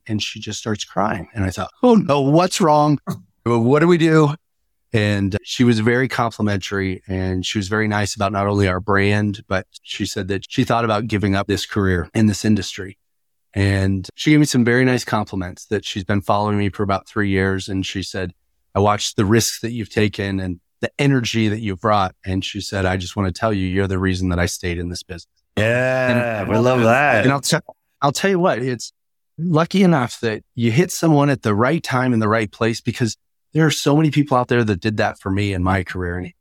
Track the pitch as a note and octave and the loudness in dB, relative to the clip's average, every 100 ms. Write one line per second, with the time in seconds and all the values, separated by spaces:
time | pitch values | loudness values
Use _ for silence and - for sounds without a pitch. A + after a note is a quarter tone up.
0 | - G#2 - G#2+ G#2+ G#2 A2+ G#2 - F#2 | -4 -6 -6 -10 -12 -10 -6 -6 -6 -4
1 | G2+ F2 - G#2+ F2+ - - - B3 A3 | -2 -4 -8 -6 -4 -4 -10 0 4 4
2 | - C#3+ C#3 D#3+ F#3 - D#3+ D3+ D3+ C#3 | 4 2 4 4 2 2 4 4 4 0
3 | - - - _ A#2 A#2 A#2+ D3 E3+ E3+ | -4 -10 -14 _ 0 2 4 4 4 4
4 | E3 D#3 D3 D#3 _ _ _ _ _ A2 | 4 6 4 0 _ _ _ _ _ 0
5 | G#2 G2+ G2 G2+ - - A#2+ A2 A2+ B2 | 2 0 0 -4 -6 2 2 4 2 2
6 | B2+ - A#2 - G#2 G2+ - G2 F#2+ F#2 | 0 -2 -4 -2 -2 -2 -4 -4 -4 -6
7 | - F#2 F#2 F#2 F2 G#2+ F#2+ G#2+ G#2+ G#2 | -6 -4 -2 -2 -4 -4 -2 -2 0 0
8 | G2+ G#2+ G2+ G2+ G2+ G2+ F#2+ F#2 G#2 G2 | -2 -2 -2 0 0 2 2 0 0 2
9 | G2+ G#2 G#2 G2+ - F#2+ - - - - | 2 2 0 -4 -4 -6 -6 -16 -14 -8
10 | G2 G#2+ F#2+ G2 - - B2 A#2 A2+ G#2 | -6 -6 -6 -6 -4 -2 0 0 0 -2
11 | A2+ G#2 G2 G2 G2+ F#2+ - G#2+ F#2+ F2+ | -2 -2 0 0 0 -4 -4 -2 0 0
12 | - A2+ G#2+ G2 G#2+ G#2 - - F#2+ - | -2 0 0 2 0 0 -2 -10 -14 -16
13 | _ _ _ _ _ G2+ G2 G2 G2 F#2+ | _ _ _ _ _ -2 0 2 0 -2
14 | - - D3+ D3+ D3 B2+ A#2 B2 B2+ B2 | -6 -4 2 4 4 2 2 2 2 0
15 | - G#2+ G2+ G2 F2+ - - G2+ - G#2 | -2 -4 -2 -6 -8 -12 -6 -6 -4 -8
16 | F2 G2+ - G#2 G#2 G#2 G2+ - G2 F#2+ | -2 -2 0 0 0 0 -2 -2 -2 -2
17 | - G#2+ G2+ F#2+ F#2+ F#2+ G#2 F#2+ F#2+ G2 | -2 -4 0 0 0 -2 -4 -6 -6 -8
18 | - G2 F2+ - _ _ _ G2 G#2 G#2 | -8 -8 -8 -12 _ _ _ 0 2 2
19 | - - G2 A2+ - - A2+ A#2+ G2+ A2 | -2 -2 2 2 2 -4 -8 -8 -4 -2
20 | G#2+ - G2 F#2+ F#2 E2+ _ _ - - | -2 -2 -4 -4 -4 -8 _ _ -8 0
21 | C#3+ C3 A2+ A2+ G#2+ A2 G#2+ F#2+ A2 G#2 | 2 2 0 0 0 0 -4 -2 0 2
22 | F#2 - G2 F#2+ - G2+ - G2 F#2 F#2 | 0 -4 -6 -4 -4 -8 -6 -2 -2 -2
23 | F#2 G#2+ F#2+ - A2+ G2+ F#2 F#2+ F#2+ F#2 | -4 -4 -4 -2 -2 -2 -2 -2 -2 0
24 | F#2+ F2+ F#2 F2 F2 - F2+ F2 F2 F2 | 0 0 0 0 -2 -2 -6 -6 -8 -10
25 | - F2 - _ _ G#2 A2 B2 B2+ C3 | -12 -16 -18 _ _ -2 0 0 0 0
26 | B2+ A#2+ A#2+ G#2+ F#2 A2 B2 B2+ A2+ C3 | 0 0 -2 -4 -2 0 2 4 4 4
27 | C#3+ A2+ B2+ C#3 - D#3+ - - _ _ | 4 2 2 0 0 -2 -4 -18 _ _
28 | C#3+ - G3 F3+ F3+ A#2 C3 A#2+ - - | -2 0 0 2 2 0 -2 -6 -10 -18
29 | _ _ _ - F3 D3+ E3+ F#3+ F#3 D3+ | _ _ _ -8 0 0 2 4 4 4
30 | A#2 - A2+ G#2+ - A#2+ A#2 B2 G#3+ - | 0 -4 -6 -6 -10 -2 2 2 0 0
31 | E3 C#3+ C#3+ B2+ G#2+ G2+ B2 E3 - B2+ | 2 4 4 0 0 2 2 0 -2 -2
32 | B2+ A2+ G#2+ A2+ G#2+ - A2+ A2+ A#2+ - | 0 0 2 0 -2 -2 -2 -2 -6 -4
33 | A2+ - _ _ _ D#3 D#3 - D3+ D3 | -4 -4 _ _ _ 0 0 2 2 2
34 | D#3 D3 C#3 B2+ B2 A#2+ A2 F#2 A2 G#2+ | 2 2 2 0 2 2 2 0 -2 -2
35 | G2+ - G2 G2 G2+ F#2 F#2 F#2+ F2+ F#2 | -2 -4 -4 -2 -2 -2 0 0 -2 -6
36 | F2+ F2+ F2+ - | -6 -6 -10 -16